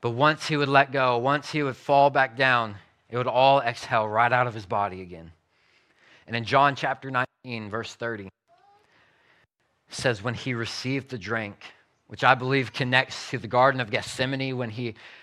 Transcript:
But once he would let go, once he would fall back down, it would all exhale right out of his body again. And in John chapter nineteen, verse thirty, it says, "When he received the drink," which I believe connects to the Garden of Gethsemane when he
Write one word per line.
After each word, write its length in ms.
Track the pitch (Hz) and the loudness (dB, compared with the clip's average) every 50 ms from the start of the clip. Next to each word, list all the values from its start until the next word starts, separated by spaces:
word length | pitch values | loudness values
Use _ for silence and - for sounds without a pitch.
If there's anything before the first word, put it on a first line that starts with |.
But 120 | - 120 117 | -6 -4 0
once 340 | 120 139 151 156 147 - | 2 4 4 2 2 -2
he 100 | - 156 | -4 -2
would 140 | 147 143 139 | 0 0 4
let 220 | 139 139 139 131 127 | 4 4 4 4 2
go, 260 | 139 131 127 123 120 | 0 2 2 2 2
once 340 | 120 131 143 147 139 - - | 2 0 0 -2 -2 -4 -4
he 100 | 156 147 | -4 -2
would 140 | 139 123 | -4 -4
fall 320 | - - - 143 139 139 143 | -6 -2 2 4 6 6 4
back 260 | 135 143 135 131 113 | 4 2 0 0 0
down, 420 | 120 135 131 127 120 113 107 101 98 - _ _ _ _ - | 0 2 2 2 2 0 -2 -8 -14 -18 _ _ _ _ -8
it 80 | 113 120 | -4 -4
would 80 | 127 | -2
all 340 | 127 113 123 131 135 139 139 | 0 2 4 6 6 6 6
exhale 480 | 123 117 120 - - - 131 117 107 107 | 4 0 -4 -6 -6 0 0 0 0 2
right 240 | 107 110 117 120 123 | 2 2 2 4 4
out 140 | 123 127 | 2 2
of 80 | 123 107 | 0 -2
his 100 | 110 104 | -8 -8
body 380 | 90 120 104 101 101 92 92 92 | -4 -2 -2 -2 -2 -4 -8 -14
again. 300 | 90 87 82 82 82 85 _ _ _ _ _ _ _ _ _ _ _ _ _ _ _ _ _ _ | -14 -16 -18 -18 -20 -20 _ _ _ _ _ _ _ _ _ _ _ _ _ _ _ _ _ _
And 80 | - 110 | -8 -8
in 100 | 117 117 | -6 -4
John 300 | 98 139 139 139 143 139 | 2 4 4 4 4 2
chapter 360 | - - 135 135 135 - 135 | 0 -2 -4 -4 -4 -6 -4
nineteen, 580 | 131 127 127 - _ _ - 127 120 113 107 104 | -2 -2 -2 -2 _ _ -14 -10 -10 -10 -8 -6
verse 260 | 98 113 110 - - | -6 -8 -8 -8 -10
thirty, 300 | - 120 117 117 107 98 | -8 -6 -6 -6 -6 -10
it 60 | 95 - _ _ _ _ _ _ _ _ _ _ _ _ _ _ _ _ _ _ _ _ _ _ _ _ _ _ _ _ _ _ - | -14 -18 _ _ _ _ _ _ _ _ _ _ _ _ _ _ _ _ _ _ _ _ _ _ _ _ _ _ _ _ _ _ -16
says, 320 | - - - 135 120 101 98 | -10 -4 -2 -2 -2 -2 -4
"When 100 | 123 117 | -6 -6
he 220 | 98 - 135 127 | -6 -6 -6 -6
received 560 | 117 117 107 - - - 127 135 135 113 - | -6 -6 -8 -8 -8 -6 -4 -4 -4 -6 -8
the 80 | - 117 | -12 -12
drink," 380 | 90 101 113 113 110 101 101 - - - - _ _ _ _ _ _ | -8 -6 -4 -4 -4 -6 -10 -14 -20 -20 -20 _ _ _ _ _ _
which 180 | - 113 - - | -18 -6 2 4
I 100 | 127 131 | 4 4
believe 380 | 127 123 127 135 139 127 113 - | 4 4 0 0 0 0 -2 -4
connects 560 | - 139 127 127 127 131 - - - - - | -4 -2 2 2 2 2 2 -4 -12 -12 -8
to 80 | - 123 | -8 -8
the 100 | 101 110 | -6 0
Garden 320 | 95 123 127 135 131 127 | 2 4 4 4 4 2
of 100 | 123 104 | -2 -4
Gethsemane 680 | 117 113 98 - - - 135 127 139 131 135 135 131 | -4 -6 -4 -6 -6 -4 -4 -2 -2 -4 -4 -4 -4
when 140 | 123 123 113 | -6 -6 -6
he 240 | 107 113 123 117 107 - - - - - | -6 -8 -8 -8 -8 -10 -16 -20 -20 -20